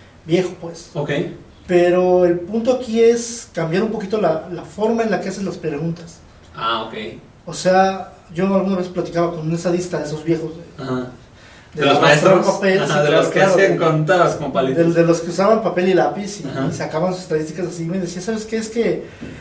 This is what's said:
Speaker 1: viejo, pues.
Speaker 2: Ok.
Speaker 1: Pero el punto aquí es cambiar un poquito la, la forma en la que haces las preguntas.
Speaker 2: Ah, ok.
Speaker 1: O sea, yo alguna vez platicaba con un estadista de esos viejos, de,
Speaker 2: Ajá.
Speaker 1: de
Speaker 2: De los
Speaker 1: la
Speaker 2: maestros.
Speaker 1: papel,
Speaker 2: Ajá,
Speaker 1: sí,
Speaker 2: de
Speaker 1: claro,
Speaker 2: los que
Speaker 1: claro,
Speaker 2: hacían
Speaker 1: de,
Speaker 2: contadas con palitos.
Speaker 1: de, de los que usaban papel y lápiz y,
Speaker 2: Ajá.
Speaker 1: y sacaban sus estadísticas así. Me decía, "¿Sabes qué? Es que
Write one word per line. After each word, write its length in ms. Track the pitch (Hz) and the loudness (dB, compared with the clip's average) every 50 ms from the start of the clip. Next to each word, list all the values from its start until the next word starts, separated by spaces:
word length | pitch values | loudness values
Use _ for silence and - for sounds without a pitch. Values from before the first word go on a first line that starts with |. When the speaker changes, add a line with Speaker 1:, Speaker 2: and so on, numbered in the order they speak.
| - - - - - | -20 -20 -20 -16 -6
Speaker 1:
viejo, 240 | 160 165 185 180 - - - | -2 0 0 0 -2 -6 -12
pues. 280 | 170 170 - - - - - | -14 -14 -14 -16 -18 -12 -10
Speaker 2:
Ok. 180 | 156 143 143 143 - - - - - - - - - - | -8 -6 -4 -4 -4 -6 -6 -10 -16 -20 -20 -20 -14 -4
Speaker 1:
Pero 580 | - 180 175 175 175 175 185 180 180 180 180 180 | 0 2 4 4 4 4 2 4 4 4 4 4
el 140 | 175 175 175 | 4 2 0
punto 340 | - - 214 226 226 262 247 | -4 -4 -4 -2 0 0 0
aquí 260 | 247 247 220 220 233 | 0 -2 -2 2 4
es 480 | 226 233 240 233 - - - - - - - | 4 4 4 4 0 -6 -10 -12 -12 -10 -6
cambiar 300 | 170 160 156 170 196 220 | -4 -4 -2 0 0 0
un 80 | 220 | -2
poquito 280 | 220 - 196 - 220 208 | -2 -6 -6 -4 -2 0
la, 300 | 185 160 160 160 175 180 | 0 0 0 -2 -4 -8
la 120 | 175 - - | -12 -12 -12
forma 400 | - - 196 220 226 233 233 226 | -12 -6 -2 -2 0 0 0 0
en 80 | 214 | 0
la 100 | 185 165 | -2 -2
que 80 | - 190 | -4 -6
haces 140 | - - 196 | -8 -8 -8
las 140 | 170 165 | -8 -8
preguntas. 600 | - 170 156 147 143 160 170 165 - - - - - - - - - - - - | -6 -6 -6 -6 -4 -4 -6 -6 -8 -10 -18 -20 -20 -20 -20 -20 -20 -20 -20 -12
Speaker 2:
Ah, 280 | - - 113 113 113 113 | -8 -4 -4 -4 -4 -6
ok. 60 | 113 110 110 107 - - - - - - - - | -8 -10 -12 -12 -12 -14 -16 -20 -20 -20 -20 -14
Speaker 1:
O 80 | 170 160 | -12 -8
sea, 600 | - - 180 185 190 190 190 190 185 180 - - - - - 165 | -2 2 4 4 4 4 4 0 -4 -8 -14 -16 -20 -20 -10 -4
yo 200 | 170 190 196 196 | -2 0 2 2
alguna 220 | 190 - 196 190 | 2 0 0 -2
vez 100 | 180 175 | -2 -4
platicaba 440 | - - 175 165 - 165 170 170 170 | -4 -4 -6 -6 -4 -2 -2 0 0
con 100 | 170 160 156 | -2 -4 -4
un 60 | 160 170 | -4 -4
estadista 460 | 165 - 180 170 175 - - 165 147 | -2 -2 -2 -2 -2 -2 -4 -6 -6
de 60 | 151 | -6
esos 180 | 147 156 151 - | -6 -8 -4 -2
viejos, 280 | 165 160 - 160 - - - - - - | -2 -2 -2 -2 -6 -10 -12 -18 -18 -16
de, 60 | 127 127 | -12 -8
Speaker 2:
Ajá. 240 | 131 127 127 123 - - - - - - - - - - - - - - | -6 -6 -6 -6 -8 -12 -18 -20 -20 -20 -20 -20 -20 -20 -20 -20 -12 -4
Speaker 1:
de 80 | 156 | 0
Speaker 2:
De 40 | 143 | 2
los 100 | 143 139 | 4 4
Speaker 1:
la 60 | 143 | 6
Speaker 2:
maestros. 440 | - 143 147 151 175 190 190 180 - | 6 6 6 6 6 6 6 6 4
Speaker 1:
papel, 340 | 190 190 - 202 190 190 196 | 2 0 2 2 2 2 2
Speaker 2:
Ajá, 80 | 196 | 2
Speaker 1:
sí, 120 | - 156 147 | 0 2 2
Speaker 2:
de 60 | 147 | 2
Speaker 1:
claro, 120 | 147 160 160 | 4 4 4
Speaker 2:
los 60 | - | 2
que 60 | - - - | 2 2 4
Speaker 1:
claro, 140 | 190 190 180 | 4 4 6
Speaker 2:
hacían 180 | 175 196 185 | 6 4 4
Speaker 1:
de, 60 | 170 | 4
Speaker 2:
contadas 580 | - 170 165 156 156 156 170 180 175 165 147 - | 2 2 2 2 2 2 2 4 4 4 2 0
con 160 | - 147 135 | -2 -4 -4
palitos. 420 | 131 139 131 135 135 165 165 165 165 | -2 0 0 2 2 2 2 4 4
Speaker 1:
de, 60 | 170 | 4
de 60 | 165 | 4
los 140 | 165 165 - | 4 4 0
que 80 | - 175 | -2 -4
usaban 320 | - 185 196 214 226 220 | -2 0 2 4 4 2
papel 280 | 208 170 - 180 185 190 | 2 0 0 0 2 4
y 40 | 180 | 4
lápiz 480 | 165 - - - 196 202 - - - | 4 4 2 0 -4 -8 -8 -8 -10
y, 60 | - | -10
Speaker 2:
Ajá. 200 | 131 127 131 135 - | -8 -6 -4 -4 -4
Speaker 1:
y 40 | - | -4
sacaban 400 | - 156 127 156 160 175 185 180 | -4 -6 -6 -4 -2 -2 -2 -4
sus 100 | - - | -4 -6
estadísticas 440 | - 160 156 156 160 - 190 175 | -4 -2 -2 -2 -4 -6 -6 -6
así. 180 | 156 - 170 165 | -6 -6 -6 -6
Me 140 | 165 185 190 | -4 -4 -4
decía, 220 | 175 165 - 180 | -4 -6 -6 -8
"¿Sabes 240 | - 226 220 208 - | -6 -6 -6 -6 -6
qué? 120 | - 226 | -6 -6
Es 120 | 220 220 - | -6 -6 -4
que 360 | - 240 214 175 - - - - - - - - - - | -2 -2 0 0 -2 -4 -6 -12 -16 -16 -16 -16 -16 -16